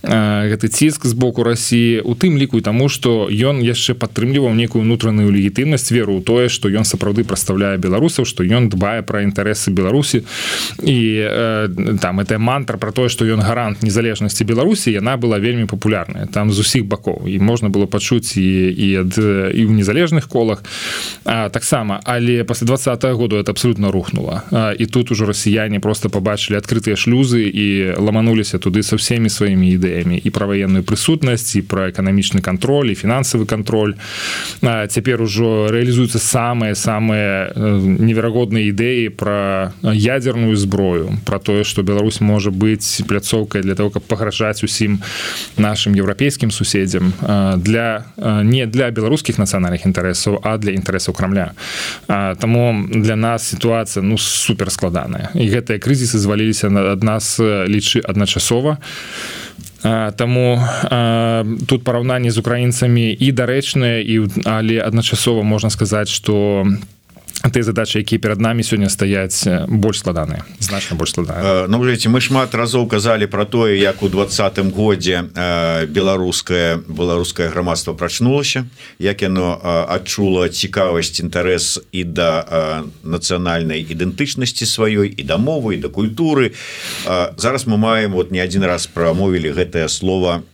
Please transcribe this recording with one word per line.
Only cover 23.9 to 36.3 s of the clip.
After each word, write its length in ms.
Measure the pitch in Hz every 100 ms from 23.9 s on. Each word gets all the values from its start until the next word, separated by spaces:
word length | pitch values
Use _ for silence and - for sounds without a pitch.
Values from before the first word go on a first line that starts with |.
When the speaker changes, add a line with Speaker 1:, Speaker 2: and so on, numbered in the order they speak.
Speaker 1:
рухнула. 480 | 95 87 - - - -
А, 240 | 117 110
і 120 | 104 110
тут 240 | 123 123
ужо 160 | 107 107
расіяне 480 | 104 107 107 107 104
проста 320 | 107 107 104
пабачылі 480 | 101 95 104 - 104
адкрытыя 400 | - 113 110 101
шлюзы 480 | - 123 131 120 104
і 480 | 95 104 98 92 87
ламануліся 560 | 104 110 113 113 104 90
туды 240 | 98 98
са 160 | 104 110
ўсімі 320 | - 120 113
сваімі 480 | - 104 95 92 92
ідэямі. 400 | 92 87 87 87
І 100 | 101
пра 160 | 101 101
ваенную 320 | 98 95 95
прысутнасць, 720 | 90 107 - 160 143 117 -
і 80 | 101
пра 320 | 98 95 95
эканамічны 480 | 92 95 98 98 101
кантроль, 480 | 92 92 117 143 131
і 60 | 98
фінансавы 500 | 101 123 131 117 107
кантроль. 480 | 110 104 113 104 104 - - - - - -
А, 240 | 127 113 104
цяпер 340 | - 113 120
ужо 460 | 110 101 117 110 107
рэалізуюцца 500 | 113 120 120 123 117
самыя-самыя, 1300 | -